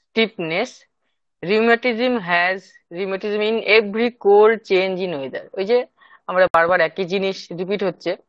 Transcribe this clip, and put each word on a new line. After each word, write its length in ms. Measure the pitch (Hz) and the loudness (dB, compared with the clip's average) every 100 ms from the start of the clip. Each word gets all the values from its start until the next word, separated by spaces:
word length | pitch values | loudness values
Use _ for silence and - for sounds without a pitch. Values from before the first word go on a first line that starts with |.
stiffness, 680 | _ - 220 - 165 170 247 - _ _ _ _ _ _ | _ -2 -2 -4 -6 -4 -6 -10 _ _ _ _ _ _
rheumatism 680 | 165 214 233 226 247 220 254 240 175 | -2 2 2 2 0 0 -2 -2 0
has, 280 | 175 180 190 - _ _ 170 | 0 0 -2 -10 _ _ -8
rheumatism 460 | 196 196 208 208 | -6 -4 -4 -2
in 160 | 214 226 - 220 | -2 -2 2 2
every 320 | 202 214 240 240 202 | 2 -2 -4 0 4
cold 300 | 202 214 220 - | 6 6 4 0
change 300 | 185 190 185 185 | 0 0 -4 -6
in 60 | 147 | -6
weather। 260 | 135 - - | -8 -10 -10
ওই 120 | - 196 | -8 0
যে 120 | 247 - _ _ _ - | 0 -2 _ _ _ -4
আমরা 160 | 185 185 165 | 2 2 4
বারবার 240 | 170 180 | 2 2
একই 240 | 160 156 175 | 0 -2 -4
জিনিস 240 | 196 190 190 - 170 | -2 -4 -6 -12 -10
রিপিট 220 | 180 196 | -6 -4
হচ্ছে 280 | 196 - 170 185 | -4 -4 -8 -8